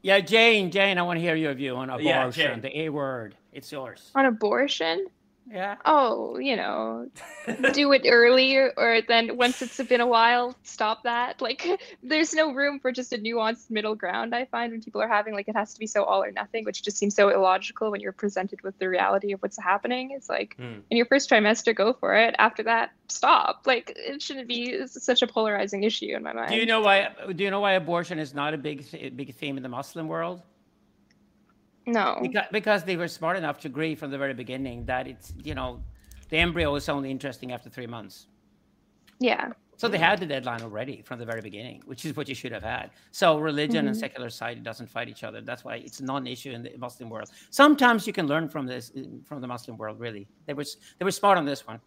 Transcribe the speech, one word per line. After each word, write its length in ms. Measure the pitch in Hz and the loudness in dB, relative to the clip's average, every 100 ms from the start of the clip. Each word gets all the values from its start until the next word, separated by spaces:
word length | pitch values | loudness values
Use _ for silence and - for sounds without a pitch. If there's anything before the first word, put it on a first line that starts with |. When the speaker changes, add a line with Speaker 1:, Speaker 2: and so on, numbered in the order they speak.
Speaker 1:
Yeah, 160 | 185 196 | 6 4
Jane, 520 | 175 220 233 214 185 | 6 6 6 6 2
Jane, 280 | 185 196 180 | 2 2 2
I 40 | |
wanna 180 | 175 170 | 0 0
hear 160 | 175 160 | 0 2
your 180 | 156 | 0
view 220 | 131 135 123 | -2 -4 -4
on 120 | 131 127 | -6 -2
Speaker 2:
Yeah, 220 | 156 160 | 2 2
Speaker 1:
abortion, 300 | 127 120 147 | 0 0 0
Speaker 2:
Jane. 80 | 117 | -2
Speaker 1:
the 200 | 135 147 | -6 -6
A 80 | 160 | -6
word. 480 | 147 139 127 107 - _ | -4 -4 -6 -10 -16 _
It's 180 | 135 - | -20 -14
yours. 400 | 147 127 - - | -12 -12 -16 -2
Speaker 3:
On 120 | 269 269 | 4 4
abortion? 800 | 220 208 240 277 - 320 359 381 _ _ _ - | 4 2 2 2 0 -2 -2 -4 _ _ _ -14
Speaker 1:
Yeah. 280 | 208 196 202 | -8 -6 -2
Speaker 3:
Oh, 540 | - 302 247 226 - - | 4 6 6 0 -4 -4
you 180 | 269 233 | -2 -2
know, 520 | 95 - - 226 262 - - - - | -2 -2 -4 -6 -10 -16 -18 -12 -8
Speaker 2:
<laughs> 260 | 220 269 | 0 2
Speaker 3:
do 200 | 277 285 | 4 4
it 100 | 277 | 6
early, 520 | - 233 240 254 262 269 | 8 8 10 8 6 4
or 440 | 262 - 233 226 226 | 4 4 4 4 4
then 300 | 233 226 240 | 2 2 2
once 260 | 247 254 | 2 2
it's 180 | 240 - | -6 -6
been 200 | 240 247 | 2 2
a 60 | 240 | 4
while, 500 | 233 233 247 247 254 | 6 6 4 0 -8
stop 400 | - - 214 226 | -20 -4 -2 0
that. 360 | 240 233 247 - | -2 -2 -4 -4
Like, 400 | 247 277 339 381 - | -6 -4 -2 -2 -4
<laughs> 100 | - | -18
there's 320 | 254 311 311 | -2 0 2
no 180 | 311 311 | 2 2
room 280 | 262 285 277 | 2 0 0
for 100 | 254 | -4
just 220 | 247 247 | -4 -6
a 40 | 240 | -6
nuanced 540 | 214 233 220 226 _ | -2 0 0 -2 _
middle 240 | 214 214 | -4 -2
ground, 400 | 214 226 226 233 | -4 -2 -2 -2
I 120 | 240 254 | -4 -4
find, 260 | 233 233 | -4 -4
when 100 | 226 | -6
people 180 | 220 208 | -8 -4
are 60 | 220 | 0
having, 280 | 208 214 | 0 0
like, 120 | 208 202 | -6 -4
it 80 | |
has 180 | 214 214 | -4 -4
to 40 | - | -8
be 80 | 220 | -2
so 160 | 208 | 0
all 180 | 196 196 | 2 2
or 120 | 208 | 0
nothing, 320 | 196 208 226 | -6 -6 -6
which 180 | 214 - | -6 -6
just 160 | - 202 | -6 -2
seems 160 | 208 | 0
so 140 | 208 202 | 4 6
illogical 640 | 196 190 185 - - 220 | 6 4 4 -2 -4 -4
when 80 | 202 | -4
you're 100 | 202 | -8
presented 500 | 190 202 190 196 - | -6 -4 -4 -6 -8
with 140 | 190 196 | -10 -4
the 80 | 190 | -2
reality 420 | 185 196 196 202 | 2 2 2 0
of 100 | 196 | -4
what's 160 | 208 - | -6 -4
happening. 540 | 180 196 233 247 262 277 | 0 0 0 -4 -6 -12
It's 120 | - | -6
like, 280 | - 214 - | -4 -4 -10
Speaker 2:
Hmm. 240 | - - - | -12 -12 0
Speaker 3:
in 60 | 233 | 2
your 100 | 240 | 4
first 240 | 277 - | 4 6
trimester, 420 | 233 208 220 - | 4 6 2 0
go 200 | - 208 | 2 0
for 240 | 262 - 214 | 2 2 4
it. 180 | 226 - | 4 4
After 240 | 226 226 | 2 2
that, 260 | 220 226 - _ - | -2 0 -2 _ -12
stop. 600 | - 254 320 - - - | -2 4 4 4 0 0
Like, 240 | 247 - | 0 -2
it 260 | - - 285 | -12 -10 -8
shouldn't 280 | - 269 240 | -10 -10 -6
be 260 | 240 247 | -6 -4
s-, 260 | - 262 - | -6 -8 -6
such 220 | - 247 | 0 2
a 60 | 240 | 2
polarizing 560 | - 220 202 208 196 | 0 0 0 -2 0
issue 220 | 214 - - | -2 -2 -6
in 180 | - | -6
my 80 | - | -6
mind. 180 | 117 117 | -6 -2
Speaker 1:
Do 60 | 226 | 0
you 100 | 226 | 2
know 140 | 226 | 4
why, 300 | 214 196 - - - 175 | 6 4 2 -6 -10 -4
do 80 | |
you 80 | 196 | -2
know 80 | 196 | 0
why 140 | 202 | 2
abortion 440 | 190 160 170 170 165 | 2 0 -4 -2 -8
is 160 | 147 | -8
not 180 | 139 147 | -6 -4
a 60 | 156 | -4
big 260 | 147 143 139 | -8 -10 -12
th-, 260 | 156 131 127 | -12 -12 -10
big 160 | 143 120 | -12 -10
theme 200 | 147 135 | -8 -8
in 60 | |
the 60 | 127 | -8
Muslim 400 | 123 143 170 160 | -10 -10 -10 -6
world? 340 | 165 170 180 - _ _ _ _ _ _ _ _ _ _ _ _ _ - | -6 -6 -8 -18 _ _ _ _ _ _ _ _ _ _ _ _ _ -2
Speaker 3:
No. 300 | 233 180 - | 0 0 -2
Speaker 1:
Beca-, 300 | - 208 - | -2 -2 -2
because 320 | 214 214 202 | -2 2 0
they 140 | 170 175 | 0 -4
were 100 | 170 | -4
smart 300 | - 160 185 | -4 -4 -2
enough 240 | 160 143 | -4 -6
to 80 | 156 | -8
agree 260 | 131 160 | -4 -4
from 160 | 151 147 | -4 -8
the 80 | 135 | -4
very 160 | 139 | -4
beginning 500 | 127 123 131 135 120 120 | -6 -8 -8 -8 -8 -4
that 200 | 127 131 | -4 -6
it's, 260 | 127 - 127 | -14 -16 -14
you 100 | 143 | -10
know, 300 | 143 127 123 - - _ - - | -8 -8 -10 -16 -16 _ -20 -4
the 60 | 156 | 2
embryo 380 | 175 165 151 | 2 2 0
is 140 | 143 139 | 0 -2
only 240 | 143 135 | -4 -4
interesting 400 | 135 143 120 127 | -6 -8 -10 -10
after 180 | 120 120 | -12 -12
three 160 | 127 120 | -14 -12
months. 400 | 120 101 - _ _ _ _ _ _ _ _ _ _ | -12 -16 -20 _ _ _ _ _ _ _ _ _ _
Speaker 3:
Yeah. 320 | 254 - - - _ _ | 0 0 -4 -10 _ _
Speaker 1:
So 120 | 233 | -2
they 100 | 196 | 4
Speaker 2:
Hmm. 60 | |
Speaker 1:
had 140 | 165 196 | 4 2
the 60 | 170 | -2
deadline 360 | 135 123 117 | -4 -4 -4
already 400 | 113 104 131 120 | -6 -8 -8 -10
from 160 | - 120 | -14 -12
the 60 | |
very 180 | 117 113 | -8 -8
beginning, 400 | 104 101 120 - | -8 -14 -14 -16
which 200 | - 127 | -18 -12
is 120 | 160 147 | -10 -8
what 120 | 139 | -8
you 60 | |
should 160 | 127 127 | -8 -10
have 120 | 110 | -10
had. 260 | 107 120 - _ _ | -8 -8 -10 _ _
So 260 | - 185 151 | 4 4 6
religion 480 | 156 147 147 160 139 | 2 -2 0 0 0
and 40 | |
Speaker 3:
Mm-hmm. 100 | - | -2
Speaker 1:
secular 300 | 135 131 123 | -6 -10 -12
side 340 | - 117 117 | -8 -10 -8
doesn't 240 | 117 110 117 | -12 -12 -10
fight 200 | 117 120 | -10 -10
each 140 | 110 | -12
other. 180 | 110 110 | -14 -12
That's 240 | 110 123 | -12 -12
why 120 | 127 117 | -10 -12
it's 240 | - - | -12 -12
a 40 | |
non-issue 460 | 135 139 127 123 139 | -6 -6 -6 -12 -12
in 120 | 117 | -12
the 100 | 123 127 | -14 -12
Muslim 320 | 123 - 117 | -14 -12 -14
world. 220 | 110 107 - - | -12 -14 -18 -8
Sometimes 560 | - 294 285 247 226 208 | 6 8 8 4 4 -2
you 60 | |
can 140 | 202 151 | -4 0
learn 220 | 151 160 | 0 -2
from 180 | 156 127 | -6 -8
this, 240 | 123 117 135 127 117 | -10 -12 -14 -14 -16
from 160 | - 147 | -16 -12
the 60 | 123 | -10
Muslim 300 | 123 - 110 | -10 -12 -12
world, 240 | 107 107 | -12 -10
really. 260 | 117 104 101 _ - | -10 -12 -16 _ -10
They 80 | |
were 80 | 147 | -8
s-, 160 | 143 - - _ | -8 -12 -20 _
they 60 | |
were 60 | 190 | -2
smart 280 | 180 202 185 | 2 4 6
on 60 | |
this 220 | 143 139 - | 4 -6 -10
one. 120 | 117 | -16